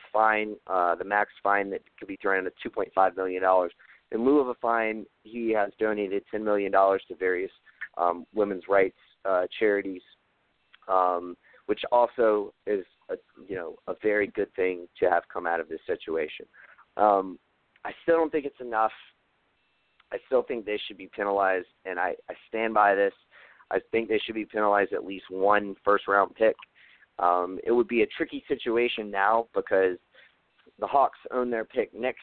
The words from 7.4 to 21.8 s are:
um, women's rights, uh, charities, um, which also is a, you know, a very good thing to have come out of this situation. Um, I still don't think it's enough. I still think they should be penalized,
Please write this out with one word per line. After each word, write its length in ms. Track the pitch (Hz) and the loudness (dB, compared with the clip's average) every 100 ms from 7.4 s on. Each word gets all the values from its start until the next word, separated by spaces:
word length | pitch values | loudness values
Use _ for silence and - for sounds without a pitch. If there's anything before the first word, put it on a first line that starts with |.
| 92 _ _ - - - | -4 _ _ -18 -14 -2
um, 280 | 87 85 - 107 | -2 -2 -6 -2
women's 280 | 104 92 90 | -2 -2 0
rights, 300 | 98 95 - _ _ | 2 2 -2 _ _
uh, 200 | 98 92 101 - | -2 0 -2 0
charities, 440 | 107 101 98 90 _ _ _ _ _ _ _ _ - | 0 0 -2 -10 _ _ _ _ _ _ _ _ 0
um, 480 | 92 90 87 90 87 _ _ - | 2 4 0 -6 -14 _ _ -6
which 120 | 107 - | -4 2
also 600 | 120 120 - 110 104 101 _ - | 2 2 2 2 2 -2 _ -4
is 160 | 101 87 _ - | -4 -4 _ -12
a, 60 | 92 _ _ - | -12 _ _ -12
you 80 | 95 | -10
know, 200 | 82 - - | -10 -12 -12
a 60 | 92 | -4
very 240 | 107 104 101 | 0 0 0
good 260 | - 98 | -2 -6
thing 320 | - 92 87 85 - | -2 -2 -2 -10 -2
to 100 | 90 | 2
have 140 | 87 - | 2 -2
come 160 | 92 87 | -6 -4
out 140 | 85 | -4
of 80 | 80 | -6
this 100 | 80 - | -10 -8
situation. 580 | 85 - 80 76 - 80 _ - _ _ - | -8 -4 -6 -6 -10 -20 _ -20 _ _ 2
Um, 420 | 107 98 95 87 _ _ _ _ - | 4 4 0 -10 _ _ _ _ -14
I 60 | - | -8
still 140 | - 165 | 0 0
don't 140 | 160 | 2
think 140 | 156 139 | -2 -6
it's 140 | - | -12
enough. 320 | 123 110 110 - - _ _ _ _ _ _ _ _ _ - | -6 0 -2 -2 -20 _ _ _ _ _ _ _ _ _ -12
I 60 | 101 - | -12 -2
still 180 | 127 | -2
think 220 | 117 120 101 | 0 -6 -6
they 140 | 104 - | -6 -8
should 100 | 98 | -16
be 120 | 92 - | -16 -6
penalized, 520 | 101 98 95 92 87 _ | -2 2 2 0 -4 _